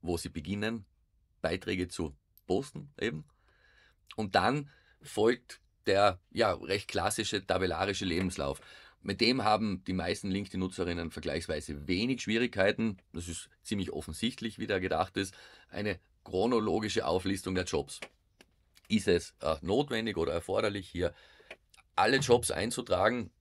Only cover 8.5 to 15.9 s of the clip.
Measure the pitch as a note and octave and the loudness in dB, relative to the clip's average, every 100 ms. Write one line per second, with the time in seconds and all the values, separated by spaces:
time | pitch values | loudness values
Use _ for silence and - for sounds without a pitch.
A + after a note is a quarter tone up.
8.5 | C#2 - - - _ - G2 A2 B2+ G#2+ | -6 -10 -20 -20 _ -8 2 4 4 4
9.5 | G#2+ G#2+ F#2 - F#2 E2+ - G2+ F#2+ G2+ | 4 2 -4 -2 -2 0 -2 -2 -4 -4
10.5 | - F#2 - F2 F2 E2 E2 D#2+ D2 E2+ | -4 -4 -2 -4 -2 -6 -6 -4 -4 -4
11.5 | D#2 - D2 D2 F2+ A#2 B2+ - A2 B2 | -6 -6 -10 0 0 2 -2 0 0 0
12.5 | - F#2+ G#2+ A2+ G2 _ - E2+ E2+ - | 2 2 2 -2 -4 _ -12 -8 -10 -10
13.5 | _ - G#2 F#2+ D2 D#2+ D#2 A2+ - A2+ | _ -6 -4 -2 -4 -6 -4 -4 -4 -8
14.5 | - G#2+ G2 F#2 D#2+ F2 - G2 - - | -6 -2 0 0 0 0 0 -4 -6 -20
15.5 | - - - G#2 | -20 -14 -4 -4